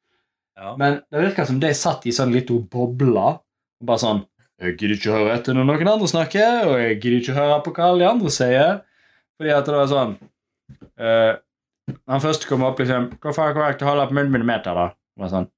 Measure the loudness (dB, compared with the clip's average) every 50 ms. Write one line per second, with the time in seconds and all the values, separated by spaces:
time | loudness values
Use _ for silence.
0 | _ _ _ _ _ _ _ _ _ _ _ -16 -14 -12 -6 -2 0 0 0 -2
1 | -6 _ -4 -2 -2 -2 -2 -2 -2 -2 -2 0 0 0 -2 0 -2 -2 -4 -2
2 | -4 -4 -2 0 0 0 0 0 0 0 -2 -2 -4 -4 -4 -4 -4 -4 -2 0
3 | 2 2 2 4 2 0 -2 -2 _ _ _ _ _ _ _ _ -2 -2 -2 0
4 | 0 0 -2 -2 -4 -8 _ _ _ _ _ _ -6 -6 -4 -4 -4 -4 -4 -2
5 | -2 -2 0 2 2 0 0 -2 -2 -2 0 2 2 2 2 2 2 0 0 0
6 | 0 0 0 -2 -2 0 0 2 2 4 2 2 2 2 2 2 0 0 -2 -2
7 | 0 0 0 2 0 -2 -2 0 2 2 2 0 0 -4 -4 0 2 2 4 4
8 | 4 2 2 2 0 -2 0 0 2 2 4 4 4 2 2 -2 -8 _ _ _
9 | _ _ _ _ _ _ _ -6 -2 0 0 2 2 0 0 0 2 2 2 0
10 | 0 -2 -4 -10 -18 _ _ _ _ _ _ _ _ -20 -20 _ -20 -20 _ -6
11 | 0 2 4 4 4 4 2 -2 _ _ _ _ _ _ _ _ _ -14 -14 -12
12 | _ -4 -2 0 0 0 -2 -2 -2 -2 -2 0 0 0 0 0 0 0 0 0
13 | -2 -4 -8 -10 -8 -6 -2 0 0 0 0 0 -2 -2 -2 0 0 0 2 2
14 | 0 0 0 0 0 0 0 0 0 0 -2 -2 -4 -4 -2 -2 -2 -2 -4 _
15 | _ _ _ -10 -8 -4 -2 -4 -4 -4 _